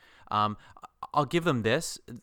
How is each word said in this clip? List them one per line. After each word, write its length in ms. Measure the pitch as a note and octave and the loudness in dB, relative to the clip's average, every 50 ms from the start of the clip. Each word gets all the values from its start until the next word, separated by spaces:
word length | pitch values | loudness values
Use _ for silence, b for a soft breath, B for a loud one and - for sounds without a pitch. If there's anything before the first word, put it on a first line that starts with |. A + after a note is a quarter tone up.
| b b b b b b | b b b b b b
Um, 240 | - G#2 G#2+ G#2 G#2 - B B B B - - _ - - - - | 2 2 2 2 0 -4 B B B B -20 -20 _ -16 -10 -4 0
I'll 120 | D3 C#3+ | 0 0
give 180 | A#2+ E3 E3+ E3 | 2 0 0 2
them 180 | F3 C#3 A#2 | 2 2 2
this. 360 | G#2 A2 A2+ D3+ - - - - - - A#2+ A2+ | 2 2 2 0 0 -4 -10 -12 -14 -16 -18 -18